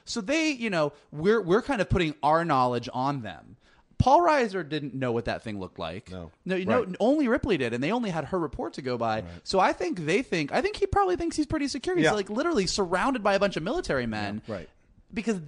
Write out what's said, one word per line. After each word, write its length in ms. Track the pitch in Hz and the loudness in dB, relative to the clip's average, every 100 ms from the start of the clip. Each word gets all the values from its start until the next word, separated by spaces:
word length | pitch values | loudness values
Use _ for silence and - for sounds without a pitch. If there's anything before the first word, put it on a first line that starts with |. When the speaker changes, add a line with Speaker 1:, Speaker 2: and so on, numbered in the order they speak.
| - | -10
Speaker 1:
So 140 | 233 | -8
they, 300 | 196 311 311 | -2 0 0
you 180 | 262 226 | -2 -2
know, 240 | 175 147 - _ | 0 -2 -4 _
we're, 300 | 147 180 226 | -2 2 2
we're 200 | 175 208 | 4 0
kind 180 | 247 262 | 2 -2
of 80 | 175 | 2
putting 260 | 185 165 - | 2 2 0
our 200 | 143 160 | 2 2
knowledge 460 | 170 135 127 120 117 | 4 2 2 0 -4
on 280 | 120 135 143 | -4 -2 -2
them. 340 | 107 76 52 - _ _ _ _ | -6 -12 -18 -20 _ _ _ _
Paul 220 | 254 302 | 6 6
Reiser 460 | 349 294 233 185 147 | 6 4 2 -2 -4
didn't 280 | 151 139 131 | -4 -4 -2
know 160 | 127 | 0
what 140 | 117 113 | 0 -2
that 180 | 85 | -4
thing 160 | 113 101 | -6 -8
looked 180 | 92 - | -8 -8
like. 320 | 82 92 - | -8 -8 -12
Speaker 2:
No. 220 | 92 82 - 175 | -12 -12 -12 -4
Speaker 1:
No, 120 | 185 | -2
no, 260 | 190 247 | 2 0
Speaker 3:
Right. 120 | 196 180 | 0 0
Speaker 1:
only 260 | 214 302 254 | 2 2 2
Ripley 300 | 262 285 165 | 2 2 0
did, 160 | 120 | 0
and 100 | 120 | 0
they 80 | 143 | -2
only 180 | 240 220 | -2 -2
had 160 | 165 135 | -4 -4
her 140 | 185 | -4
report 340 | 156 - 330 | -4 -6 -8
to 80 | - | -8
go 160 | 131 123 | -6 -2
by. 200 | 113 110 | 0 -2
Speaker 2:
Right. 60 | 87 87 | -4 -12
Speaker 1:
So 160 | - 190 | -2 2
I 140 | 214 | 2
think 320 | 311 359 196 151 | 2 -4 -4 0
they 160 | 202 | 0
think, 320 | 269 175 147 | 0 -2 0
I 80 | 202 | 0
think 160 | 370 415 | -2 -2
he 100 | 392 | 0
probably 300 | 392 392 339 | 2 2 0
thinks 180 | 339 - | -2 -2
he's 100 | 294 | -2
pretty 220 | 311 285 | -2 -2
secure. 280 | 277 339 359 | -4 -2 2
He's, 80 | 311 | 4
Speaker 2:
Yeah. 80 | |
Speaker 1:
like, 160 | 208 196 | 2 0
literally 360 | 214 330 285 175 | -2 0 2 0
surrounded 580 | - 180 180 233 254 | 0 0 0 0 2
by 100 | 202 196 | 2 4
a 40 | |
bunch 180 | 196 - | 2 0
of 60 | |
military 440 | 165 339 - 139 117 | -2 -4 -2 -2 0
men. 340 | 107 104 104 - | -2 -4 -6 -8
Speaker 3:
Yeah. 60 | 101 | -10
Right. 140 | - _ _ - _ | -10 _ _ -20 _
Speaker 1:
Because 280 | 208 220 190 | -6 -2 -2